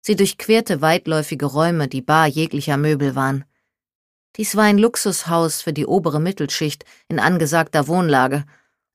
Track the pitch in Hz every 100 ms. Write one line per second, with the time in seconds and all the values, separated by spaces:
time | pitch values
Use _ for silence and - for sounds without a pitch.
0 | - 202 196 - - 220 226 165 156 175
1 | - 160 147 147 143 131 165 165 139 135
2 | 127 156 156 147 143 147 139 143 151 147
3 | 139 131 135 139 - _ _ _ _ _
4 | _ _ _ - 214 202 214 202 226 240
5 | 208 185 - 170 165 - - 151 151 190
6 | 165 147 165 190 143 - 151 - - _
7 | _ 160 156 180 151 165 160 156 135 175
8 | 175 139 131 143 147 _ _ _ _